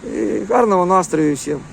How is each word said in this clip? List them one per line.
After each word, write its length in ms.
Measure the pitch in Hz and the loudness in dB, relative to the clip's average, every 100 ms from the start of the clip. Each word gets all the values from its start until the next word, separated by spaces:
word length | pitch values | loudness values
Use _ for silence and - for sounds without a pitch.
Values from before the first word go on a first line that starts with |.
| - | -8
І 300 | 113 113 107 202 | -4 -2 -2 0
гарного 360 | 240 233 190 180 | 2 4 2 4
настрою 480 | 185 175 156 151 | 2 2 0 0
всім. 240 | 143 - 147 135 | 0 -4 -8 -8